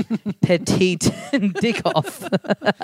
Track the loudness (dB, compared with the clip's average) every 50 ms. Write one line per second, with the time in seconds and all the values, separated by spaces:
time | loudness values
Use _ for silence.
0 | -2 -2 -4 -4 -4 -6 -2 2 2 4 4 2 2 0 2 2 2 2 2 0
1 | 0 -2 -2 -2 -4 -2 0 0 2 0 0 0 0 0 0 0 -2 0 0 0
2 | 0 -2 -6 -10 -4 -2 -2 -2 0 -2 -4 0 0 -2 0 0